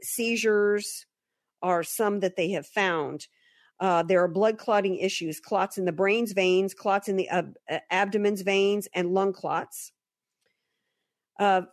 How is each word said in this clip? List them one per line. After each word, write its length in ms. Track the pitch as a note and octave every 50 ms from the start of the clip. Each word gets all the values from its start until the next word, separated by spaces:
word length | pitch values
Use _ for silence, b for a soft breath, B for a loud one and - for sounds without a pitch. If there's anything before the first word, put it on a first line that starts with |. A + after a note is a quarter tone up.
| -
Seizures 1040 | - - - A#3 A#3 A#3 A3 A3 A3 G#3+ G#3 G#3 G#3 G#3 G#3 G#3 - - - - _ _ _ _ _ _ _ _ _ _ - -
are 180 | F#3 F3+ E3+
some 380 | D#3+ - - - A3 G#3 G#3 G3+
that 160 | F3+ F3+ F#3
they 160 | - E3+ F3
have 160 | G3+ D#3 C3+ -
found. 580 | - A3 G3 F#3 E3+ D#3+ C#3+ C3 C#3+ D3 - - b b b b b b b b b -
Uh, 240 | F#3 F#3+ F3 E3+ E3+
there 180 | E3 F#3 F3 F3+
are 40 | F3
blood 300 | D#3+ F#3+ G#3+ A3 A3 G#3+
clotting 380 | - - G#3+ G#3 G3 G3 F#3 -
issues, 420 | F#3 F#3+ - - E3+ D#3 D3+ -
clots 380 | _ - A3 F#3+ F#3+ G3+ - G3
in 60 | F#3
the 60 | F3+
brain's 400 | E3 D#3+ G3 G3 G#3 A#3 A#3+ G#3+
veins, 440 | F#3+ G3 F#3 F#3 F#3 F#3 F#3+ F#3+ -
clots 340 | - - G#3 G3 G3+ - A3
in 60 | F#3+ F#3+
the 100 | F3+ -
ab-, 300 | E3 F3+ D#3+ C3+ B2+ - _ -
uh, 100 | D#3+ D#3 - -
abdomen's 520 | F#3 F#3 G3+ G3+ G3 G#3 G3+ G3+ G#3 G3
veins, 460 | F3+ G3 G3 G3 G3 G3 G3+ G#3 G3 - -
and 200 | F3+ F3+ F3 F#3
lung 200 | F#3+ G3 G3 F#3+
clots. 580 | - - D3+ C#3+ E3+ - - - - - - _ _ _ _ _ _ _ _ _ _ _ _ _ _ _ _ _ _ _ _ _ _ _ _ _ _ _ _ _ -
Uh, 260 | G3+ G3+ F#3+ F#3 F3+ -